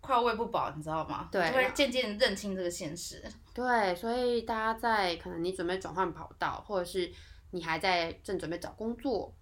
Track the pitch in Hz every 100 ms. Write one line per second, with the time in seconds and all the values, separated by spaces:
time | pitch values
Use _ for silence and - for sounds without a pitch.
0 | - 247 240 220 233 - 127 143 151 160
1 | 151 - 165 196 165 262 254 254 277 247
2 | 226 208 240 196 208 190 175 175 196 170
3 | - - 214 - - - 247 240 196 175
4 | 226 240 247 240 226 226 220 226 233 220
5 | 185 170 180 175 170 185 175 190 180 160
6 | 185 160 160 - 160 - - 202 175 190
7 | 175 - - - - 185 165 160 190 180
8 | 165 - - 190 160 170 - - 220 233
9 | 277 214 - -